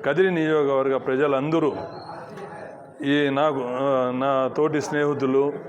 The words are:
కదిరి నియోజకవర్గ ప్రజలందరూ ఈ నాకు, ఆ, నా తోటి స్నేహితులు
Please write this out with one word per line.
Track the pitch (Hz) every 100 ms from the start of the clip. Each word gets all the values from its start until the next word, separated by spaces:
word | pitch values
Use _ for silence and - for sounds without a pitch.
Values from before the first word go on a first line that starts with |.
| 147
కదిరి | 147 190
నియోజకవర్గ | 175 156 156 139 135 135 135
ప్రజలందరూ | 127 131 147 135 143 165 151 110 - - - - - - - - - - - -
ఈ | 139 143 143
నాకు, | 135 156 139
ఆ, | 123 127 139 131 127 127
నా | 135 135 131 -
తోటి | 151 147
స్నేహితులు | 131 151 147 139 135 135 143 147